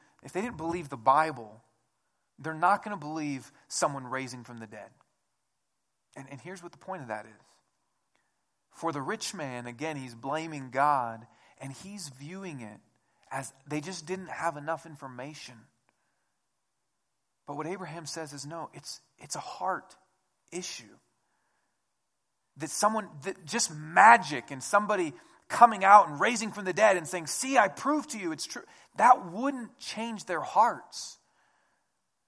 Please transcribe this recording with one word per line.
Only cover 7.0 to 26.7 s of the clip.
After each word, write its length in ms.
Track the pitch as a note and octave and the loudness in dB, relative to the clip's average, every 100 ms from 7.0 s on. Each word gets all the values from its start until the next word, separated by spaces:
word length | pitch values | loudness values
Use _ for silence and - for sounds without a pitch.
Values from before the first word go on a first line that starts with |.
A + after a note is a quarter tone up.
of 40 | B2 | -8
that 180 | G#2+ A2+ | -8 -10
is. 60 | G#2 _ _ _ _ _ _ _ _ _ _ _ _ _ | -20 _ _ _ _ _ _ _ _ _ _ _ _ _
For 200 | - E3 | -8 -6
the 120 | D3 | -4
rich 320 | C#3 A3 - F#3+ | -6 -6 -8 -8
man, 320 | C#3+ B2 A#2+ | -8 -8 -10
again, 300 | A#2+ D#3 D3 | -8 -8 -8
he's 180 | B2+ A2+ | -10 -12
blaming 560 | C3+ D3+ D#3+ D3 C3 | -6 -6 -6 -10 -6
God, 560 | C3 D3 C#3 A#2 A2+ A2+ _ - - | 2 4 2 0 -8 -16 _ -20 -16
and 120 | C3+ | -14
he's 380 | C3 F#3+ G3+ D3+ | -14 -14 -14 -14
viewing 520 | B2+ C#3+ F#3+ F#3+ C#3 | -14 -14 -12 -12 -10
it 180 | A2 G#2+ _ _ _ _ - | -12 -16 _ _ _ _ -12
as 240 | C#3 C3 - - | -10 -10 -14 -8
they 140 | D3+ | -6
just 260 | D#3+ F3 D#3 | -6 -10 -8
didn't 220 | F#3+ E3+ | -8 -8
have 280 | C3 E3 D3 | -4 -4 -4
enough 300 | D3 D#3+ E3+ | -6 -6 -8
information. 680 | D3 C3+ B2 C#3 D3 - A#2 - _ _ _ _ _ _ _ _ _ _ _ _ _ _ _ _ _ - | -16 -14 -12 -12 -14 -18 -20 -20 _ _ _ _ _ _ _ _ _ _ _ _ _ _ _ _ _ -12
But 100 | C#3+ | -8
what 100 | D#3 | -6
Abraham 380 | F#3+ E3 E3 D3+ | -8 -10 -12 -10
says 280 | E3 D3+ | -10 -10
is, 120 | C#3+ C#3+ | -12 -12
"No, 240 | E3 D3+ | -10 -12
it's, 280 | - - - _ - | -14 -16 -16 _ -20
it's 180 | D3 - | -12 -10
a 40 | |
heart 560 | - - F#3 F3+ - - _ _ _ _ - | -10 -6 -4 -4 -6 -20 _ _ _ _ -14
issue." 320 | E3+ - - G#2+ A2+ _ _ _ _ _ _ _ _ _ _ _ _ _ _ _ - | -10 -10 -12 -16 -20 _ _ _ _ _ _ _ _ _ _ _ _ _ _ _ -12
That 120 | D#3 | -8
someone, 400 | - A3+ A3 F#3+ D#3 | 0 0 0 -6 -10
that 220 | F#3 - D#3+ | -10 -10 -6
just 280 | A#3 - | -2 -2
magic 760 | D3+ D#3 F3 G#3 A#3 D3+ C3+ - | -4 0 8 10 10 6 -6 -6
and 100 | C3+ | -10
somebody 520 | - G3+ G#3 G3+ D#3+ - - - - | 0 2 2 0 -2 -4 -18 -20 -2
coming 340 | - A3+ G#3 | 8 8 8
out 240 | G3 G#3 D#3 | 10 10 10
and 120 | D3 | 2
raising 320 | G#3 A#3 A3 | 0 2 -2
from 140 | G#3 | -4
the 80 | F#3 | -4